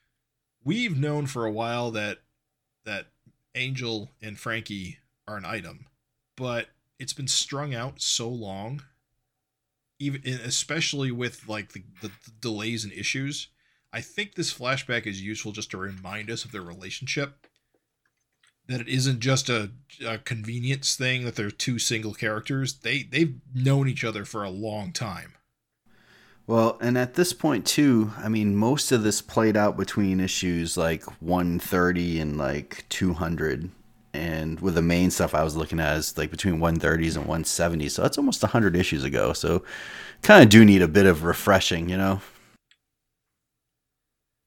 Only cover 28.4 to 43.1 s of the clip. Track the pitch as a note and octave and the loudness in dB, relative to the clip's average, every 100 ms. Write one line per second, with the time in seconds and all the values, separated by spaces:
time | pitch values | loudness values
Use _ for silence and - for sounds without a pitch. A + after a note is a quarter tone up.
28.4 | G#2 G2+ A2+ C#3+ - B2 G#2+ - - A#2 | 2 2 2 2 2 2 2 -2 -2 2
29.4 | A2 G#2+ G#2 - F#2+ - G2 F#2 F#2 - | 2 4 2 0 -4 0 0 2 0 -2
30.4 | F#2 E2+ E2 F2+ E2 D#2+ - - D#2+ F2+ | -2 -2 -2 -2 -2 -2 -8 -10 -2 0
31.4 | F2+ F2 - F2+ F2+ F2+ F2 D#2+ D2+ D2+ | 0 -2 -2 2 2 2 0 -2 -2 -4
32.4 | C2+ D2 - - - - F#2 E2 E2 E2 | -4 -4 -8 -14 -10 -2 -2 0 -2 -2
33.4 | D#2 B1+ F2+ - - _ _ D2 E2 D#2+ | -2 -4 -8 -14 -20 _ _ -8 -6 -4
34.4 | D#2+ D#2+ F#2 E2+ E2 F2 F2+ - E2+ D#2 | -6 -4 -2 2 4 4 2 2 0 0
35.4 | D#2+ D#2 D#2 E2 D#2 D#2 D2+ - D#2 E2 | 0 -2 -4 -2 0 0 -4 -6 -6 -4
36.4 | G2 D#2+ E2+ E2 D#2 E2 E2 D#2 D2 D#2+ | -2 2 2 2 2 2 0 -2 -4 -4
37.4 | D2+ - E2+ E2 C#2+ - C#3 - - - | -2 0 0 0 -2 -2 -2 0 -2 0
38.4 | G2+ A#2+ G2+ F2 F#2 D2+ C2+ B1+ A1 - | 0 2 4 2 0 -2 -2 0 0 0
39.4 | E2 F2 - - - - - - - G#3 | 0 -2 -4 -14 -14 -16 -18 2 10 12
40.4 | A#2 A2 G#2+ F#2+ E2+ F#2+ G2 D#2 E2+ E2 | 12 12 12 10 8 8 8 6 2 0
41.4 | - F#2+ - F2 E2+ F#2+ F#2+ F#2+ - - | 4 4 4 -2 -2 0 0 -2 -6 -20
42.4 | _ _ _ _ _ _ _ | _ _ _ _ _ _ _